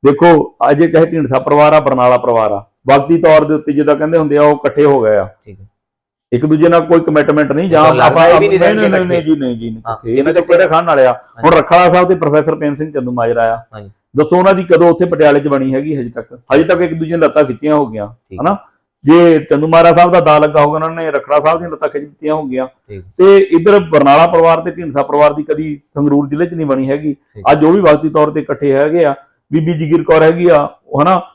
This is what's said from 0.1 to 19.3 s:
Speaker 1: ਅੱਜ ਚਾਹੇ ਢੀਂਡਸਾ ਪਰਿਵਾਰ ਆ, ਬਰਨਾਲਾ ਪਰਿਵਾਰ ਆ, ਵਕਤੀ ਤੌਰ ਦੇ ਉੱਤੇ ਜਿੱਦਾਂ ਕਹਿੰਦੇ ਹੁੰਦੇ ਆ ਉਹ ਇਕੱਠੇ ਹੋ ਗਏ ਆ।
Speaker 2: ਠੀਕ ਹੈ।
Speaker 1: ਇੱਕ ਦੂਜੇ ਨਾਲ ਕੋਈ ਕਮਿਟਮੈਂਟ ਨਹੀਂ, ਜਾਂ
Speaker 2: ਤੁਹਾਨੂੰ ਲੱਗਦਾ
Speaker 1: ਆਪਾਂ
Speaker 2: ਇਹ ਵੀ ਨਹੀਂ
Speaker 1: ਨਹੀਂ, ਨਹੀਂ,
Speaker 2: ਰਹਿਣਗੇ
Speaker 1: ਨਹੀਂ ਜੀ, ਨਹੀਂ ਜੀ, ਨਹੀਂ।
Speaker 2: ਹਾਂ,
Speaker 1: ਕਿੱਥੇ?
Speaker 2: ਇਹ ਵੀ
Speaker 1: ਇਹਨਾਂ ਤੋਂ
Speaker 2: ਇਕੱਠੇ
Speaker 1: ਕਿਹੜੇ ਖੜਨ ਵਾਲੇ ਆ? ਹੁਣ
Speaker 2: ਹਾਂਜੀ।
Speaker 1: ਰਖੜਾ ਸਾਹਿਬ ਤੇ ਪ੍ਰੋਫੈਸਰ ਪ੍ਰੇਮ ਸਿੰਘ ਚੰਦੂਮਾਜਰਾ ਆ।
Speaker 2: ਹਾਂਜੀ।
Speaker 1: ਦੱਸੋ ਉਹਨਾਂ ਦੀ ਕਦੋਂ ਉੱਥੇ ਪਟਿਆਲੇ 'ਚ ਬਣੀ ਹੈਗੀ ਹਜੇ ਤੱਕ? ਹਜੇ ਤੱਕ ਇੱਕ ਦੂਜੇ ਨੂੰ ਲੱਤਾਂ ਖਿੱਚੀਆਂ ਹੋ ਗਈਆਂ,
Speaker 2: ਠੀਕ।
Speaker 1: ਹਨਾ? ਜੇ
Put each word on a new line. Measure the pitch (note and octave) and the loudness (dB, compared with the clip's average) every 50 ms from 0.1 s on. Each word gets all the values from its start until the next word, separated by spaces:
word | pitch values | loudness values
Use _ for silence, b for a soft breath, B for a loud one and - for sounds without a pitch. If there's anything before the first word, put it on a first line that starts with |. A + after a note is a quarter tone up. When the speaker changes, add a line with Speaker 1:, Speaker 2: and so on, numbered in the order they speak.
| C#3+ C#3+ E3+ F3 E3+ D3+ C#3+ - _ _ A#2+ B2 | 2 4 4 4 4 2 0 -2 _ _ -2 0
Speaker 1:
ਅੱਜ | C#3+ C#3+ E3 | 0 2 0
ਚਾਹੇ | E3 E3 D#3+ E3 | 0 2 0 0
ਢੀਂਡਸਾ | D#3+ E3 E3 D3 B2 B2+ C3 | 0 -2 -6 -4 -2 -4 -4
ਪਰਿਵਾਰ | B2+ C#3+ C#3+ D3 D3+ D3+ D#3 | -2 -2 0 2 2 4 4
ਆ, | D#3 | 2
ਬਰਨਾਲਾ | D3+ C#3+ C3 B2+ B2 B2 B2+ B2 | 2 0 -2 0 0 2 2 0
ਪਰਿਵਾਰ | - B2 A#2+ A2+ A2 G#2+ | 0 0 -2 0 0 -2
ਆ, | G#2 G2+ G2+ _ _ _ _ B2+ | -4 -6 -10 _ _ _ _ 0
ਵਕਤੀ | C3+ C#3+ C#3 C#3+ E3+ E3 | 0 0 2 0 -2 0
ਤੌਰ | E3 E3 D#3 D#3 D3+ | 4 4 4 4 4
ਦੇ | D3 D#3 | 2 -4
ਉੱਤੇ | D3+ D3+ - D3 | -4 -4 -4 -4
ਜਿੱਦਾਂ | C#3 D3+ D3 D3 | -2 0 0 0
ਕਹਿੰਦੇ | C#3 D3+ D#3 E3 E3 | -2 -2 -2 -2 -2
ਹੁੰਦੇ | D#3 D3 C#3+ D3 | -2 0 0 2
ਆ | D3 | 2
ਉਹ | D3 D3 | 2 0
ਇਕੱਠੇ | C#3+ - C#3+ - C#3+ D3 | 0 -4 -6 -2 0 2
ਹੋ | D3 C#3 C3 | 2 2 2
ਗਏ | A#2 A2 G#2+ G#2 | 0 0 0 0
ਆ। | F#2+ F#2+ - _ _ | -2 -4 -10 _ _
Speaker 2:
ਠੀਕ | - G2+ G2 | -20 -20 -20
ਹੈ। | G2 G2+ _ _ _ _ _ _ _ _ _ _ _ _ | -20 -20 _ _ _ _ _ _ _ _ _ _ _ _
Speaker 1:
ਇੱਕ | - A#2+ B2 | -4 -4 0
ਦੂਜੇ | D3+ D#3 D#3 D#3+ E3+ | 0 0 2 2 2
ਨਾਲ | E3+ E3+ | 2 2
ਕੋਈ | D#3+ D#3+ F3 E3 | 0 2 0 0
ਕਮਿਟਮੈਂਟ | E3 D#3+ D3+ D3+ C#3+ D3+ D3 D3+ D3+ C3+ | 0 0 -2 0 0 0 0 -2 0 -2
ਨਹੀਂ, | C#3 D3 E3+ F#3+ | -2 -4 -4 0
ਜਾਂ | E3 D#3 | 0 2
Speaker 2:
ਤੁਹਾਨੂੰ | D3+ D#3+ - - | 2 2 2 2
ਲੱਗਦਾ | - - - E3 | 2 2 2 2
Speaker 1:
ਆਪਾਂ | E3 E3+ | 4 4
Speaker 2:
ਇਹ | E3+ D#3+ | 4 4
ਵੀ | G3+ G3+ | 2 2
ਨਹੀਂ | G3 F#3 | 0 2
Speaker 1:
ਨਹੀਂ, | E3+ G3 G#3 | 0 0 0
ਨਹੀਂ, | G#3+ G#3+ G3+ | 0 0 0
Speaker 2:
ਰਹਿਣਗੇ | F#3+ F#3 F#3 | 0 -2 -2
Speaker 1:
ਨਹੀਂ | F3+ F3 E3+ | -2 -4 -4
ਜੀ, | D#3+ D3+ D#3+ D3 | -2 -2 -2 -2
ਨਹੀਂ | C#3 B2+ B2 A2+ | -2 -6 -6 -8
ਜੀ, | A2+ A#2 | -10 -12
ਨਹੀਂ। | A2 A2 A2 A2+ | -12 -12 -10 -12
Speaker 2:
ਹਾਂ, | A2+ | -12
Speaker 1:
ਕਿੱਥੇ? | - - A#2 | -10 -8 -4
Speaker 2:
ਇਹ | A2+ | -2
ਵੀ | C3 | -2
Speaker 1:
ਇਹਨਾਂ | C#3 D3+ E3 | 0 0 0
ਤੋਂ | F3+ | -2
Speaker 2:
ਇਕੱਠੇ | E3 - E3+ F3 | 0 2 2 2
Speaker 1:
ਕਿਹੜੇ | F#3+ E3+ D#3+ | 2 2 0
ਖੜਨ | E3 F3 E3+ | -2 0 0
ਵਾਲੇ | D#3 C#3 C3 | 0 2 2
ਆ? | B2+ | 2
ਹੁਣ | A#2+ - - _ _ A#2 A#2 | 0 -2 -8 _ _ -2 0
Speaker 2:
ਹਾਂਜੀ। | D#3 E3+ E3 | 2 2 2
Speaker 1:
ਰਖੜਾ | C#3+ - E3+ F3 F3+ F3 | 0 2 2 2 4 4
ਸਾਹਿਬ | F3 F3+ F3+ F3+ | 2 2 2 0
ਤੇ | F#3 | 0
ਪ੍ਰੋਫੈਸਰ | E3+ D#3+ D3+ C#3+ D3+ D3+ D#3 D#3+ | -2 -2 -2 0 0 0 -2 -4
ਪ੍ਰੇਮ | D#3+ D#3 D3 C#3+ | -4 -4 -6 -6
ਸਿੰਘ | C3+ D#3 D#3 | -6 -10 -8
ਚੰਦੂਮਾਜਰਾ | D3 D3 B2+ B2 B2 B2 A#2 A#2 A#2 A#2 A2+ A2+ A2+ | -8 -8 -8 -6 -6 -4 -4 -2 -2 -2 -2 -2 -2
ਆ। | A#2 A#2 _ _ | -6 -10 _ _
Speaker 2:
ਹਾਂਜੀ। | G#2+ G#2 G2 _ _ _ _ _ C3 | -20 -20 -20 _ _ _ _ _ -2
Speaker 1:
ਦੱਸੋ | D3+ D3+ F3 F3+ | -2 0 2 2
ਉਹਨਾਂ | F3+ G3 F#3+ | 2 2 2
ਦੀ | F3+ F#3+ | 0 0
ਕਦੋਂ | E3+ F3 D#3+ E3+ E3+ | 0 2 4 4 4
ਉੱਥੇ | E3 E3+ F3+ | 2 2 0
ਪਟਿਆਲੇ | F3 E3+ D3+ D#3 D3+ C#3+ C#3+ | -4 0 2 2 2 2 2
'ਚ | C#3 D3+ | 0 -2
ਬਣੀ | C#3 C#3 C3 C3 C3 | -4 -2 -2 -2 -4
ਹੈਗੀ | C3 C#3+ D#3 D#3 | -4 -4 -6 -8
ਹਜੇ | C3+ B2+ A#2+ | -8 -8 -10
ਤੱਕ? | A#2 A#2+ A2+ _ - B2 _ _ C3 | -12 -14 -16 _ -20 -20 _ _ 0
ਹਜੇ | D3 E3 | 0 0
ਤੱਕ | E3 F3+ E3+ | 0 0 -2
ਇੱਕ | F3+ E3+ D#3+ | -2 -4 -4
ਦੂਜੇ | D#3+ D#3+ D#3 | -6 -8 -6
ਨੂੰ | E3+ E3+ | -2 -2
ਲੱਤਾਂ | D#3+ C#3+ - D3+ D3+ | -2 0 0 0 -2
ਖਿੱਚੀਆਂ | C3 B2 - C#3 D3+ D3+ | -2 -2 -8 -4 -2 -2
ਹੋ | D3 C#3 A#2+ | -2 -2 -4
ਗਈਆਂ, | A2 A2 G#2 G#2 | -6 -10 -12 -12
Speaker 2:
ਠੀਕ। | A#2 _ _ _ F#2+ F2+ | -14 _ _ _ -12 -6
Speaker 1:
ਹਨਾ? | C3+ E3+ G3+ G3 b b b b b _ _ _ _ | -4 -4 -4 -4 b b b b b _ _ _ _
ਜੇ | C#3 D#3+ E3+ F3 E3+ | 2 4 4 6 4